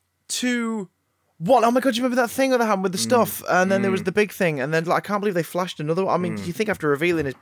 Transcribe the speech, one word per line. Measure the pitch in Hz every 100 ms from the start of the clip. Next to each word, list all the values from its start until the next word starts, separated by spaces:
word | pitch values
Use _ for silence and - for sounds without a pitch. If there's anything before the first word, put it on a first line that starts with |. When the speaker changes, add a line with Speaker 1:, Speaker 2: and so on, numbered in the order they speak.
| _ _ -
Speaker 1:
two, | - 247 240 226 226 185 _ _ _ _ -
one. | 165 254
Oh | 226
my | 247
God, | 254 233
you |
remember | 254 240
that | 240
thing | - 269
that | 247
happened | 226 196
with | 190
the | 190
Speaker 2:
Mm. |
Speaker 1:
stuff? | 226 240 214 - -
And | 170 185
then | 196
there | 240
was | 226
Speaker 2:
Mm. | 185
Speaker 1:
the |
big | 190 208
thing. | - 180 151
And | 131
then, | 160 165
like, | 165 165
I |
can't | 202
believe | 202 175
they |
flashed | 156 170 185 -
another | 151 165 190
one. | 156
I |
mean, | 180 165
Speaker 2:
Mm. |
Speaker 1:
do | 175
you |
think | 170 214
after | - 151
revealing | 139 170 165 139
his | 127